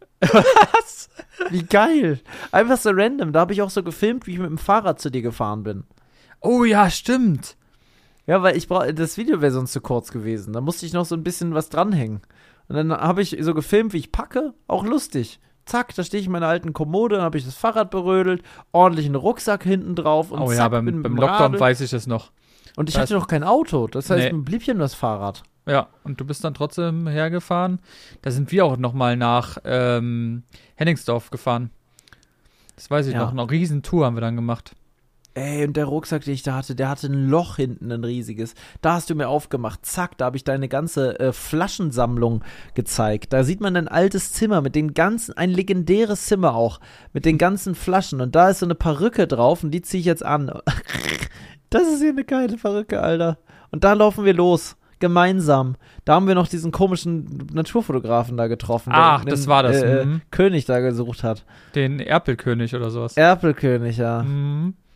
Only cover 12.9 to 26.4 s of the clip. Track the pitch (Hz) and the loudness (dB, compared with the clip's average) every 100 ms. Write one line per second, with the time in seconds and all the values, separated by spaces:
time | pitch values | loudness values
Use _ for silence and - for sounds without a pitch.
12.9 | 156 160 180 196 202 156 156 139 208 220 | 0 0 0 -2 -2 -2 -2 0 0 0
13.9 | 180 - - - 254 294 - - 185 202 | -4 -4 -6 -4 -4 -6 -8 -6 -4 -2
14.9 | 277 - 135 113 - _ _ - 240 247 | -2 -2 -6 -8 -10 _ _ -6 -4 -4
15.9 | - 175 208 185 175 160 170 165 151 151 | -6 -6 -6 -4 -2 0 -2 -4 -6 -4
16.9 | 185 226 202 170 151 127 - 226 220 202 | 0 0 0 -2 -4 -8 -4 -2 0 -2
17.9 | 190 175 190 185 180 - - - 170 180 | -2 0 2 2 -2 -6 -20 -2 4 6
18.9 | 165 143 139 170 - - 202 180 190 - | 4 -2 -2 -2 -2 -2 -2 0 -2 -2
19.9 | 170 151 156 165 147 127 120 117 117 117 | -4 0 0 0 -4 -2 2 2 0 -2
20.9 | 160 147 117 135 208 139 127 127 127 127 | -2 -2 0 2 4 2 4 2 2 -2
21.9 | 123 123 113 - _ _ _ - - 151 | -6 -4 -6 -8 _ _ _ -14 -6 -4
22.9 | - 131 202 - 160 160 254 320 156 113 | 0 0 0 0 -2 2 2 2 -2 -2
23.9 | 127 - 180 131 160 135 226 - 220 139 | -4 0 0 0 -2 -4 -4 -2 -2 -2
24.9 | - 120 107 101 - - _ - 139 - | -2 -4 -4 -6 -10 -14 _ -2 -2 -2
25.9 | _ 151 135 139 147 | _ -12 -10 -8 -8